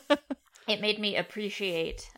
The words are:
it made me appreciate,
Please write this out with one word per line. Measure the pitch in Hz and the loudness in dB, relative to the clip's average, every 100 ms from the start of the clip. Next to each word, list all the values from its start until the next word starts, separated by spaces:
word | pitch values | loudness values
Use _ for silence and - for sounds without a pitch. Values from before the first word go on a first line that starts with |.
| - 294 - - _ - - | 4 2 2 -10 _ -8 -2
it | 208 | 0
made | 214 208 | 2 2
me | 208 180 | 2 0
appreciate, | 175 220 202 - 196 165 160 - - | 0 -4 -6 -2 -2 0 -2 -4 -12